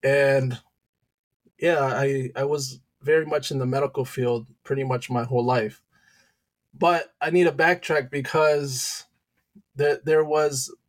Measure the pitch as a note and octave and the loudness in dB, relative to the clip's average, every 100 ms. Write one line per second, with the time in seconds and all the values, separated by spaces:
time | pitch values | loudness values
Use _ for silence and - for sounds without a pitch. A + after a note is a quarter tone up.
0 | C3+ C#3 C#3 C3+ C3 A#2+ _ _ _ _ | 2 2 4 2 0 -6 _ _ _ _
1 | _ _ _ _ _ _ E3 D#3+ C3+ B2+ | _ _ _ _ _ _ 0 2 0 0
2 | C#3 C3+ B2+ A2+ C#3 D3 C3+ - _ _ | -2 -2 -4 -4 -4 -4 -6 -12 _ _
3 | C3 D#3+ D#3 D3+ C3+ C#3 B2+ C3 C#3 C#3 | 0 0 2 -4 -4 -4 -2 -2 -2 -4
4 | B2+ - B2 A#2 A2+ _ - C3+ C3 B2+ | -6 -4 -2 -2 -6 _ -8 -6 -2 -4
5 | - B2 A#2+ B2+ A#2+ B2+ G#2+ - _ _ | -4 -4 -2 -2 0 0 -2 -8 _ _
6 | _ _ _ _ _ _ _ - E3+ E3+ | _ _ _ _ _ _ _ 0 2 2
7 | D#3 _ D#3 F3 E3+ C#3 E3 F3+ - D#3 | -2 _ 0 4 2 4 2 2 0 -2
8 | C3 C#3+ C3 D#3+ D3+ D3 C#3+ B2+ - - | -2 -6 -2 2 4 2 -2 -6 -8 -10
9 | - _ _ _ _ - _ C3 D3 C#3+ | -14 _ _ _ _ -20 _ -2 0 0
10 | C#3+ D#3 D#3 D3+ D3+ C3+ - - | 2 2 2 2 0 -2 -8 -12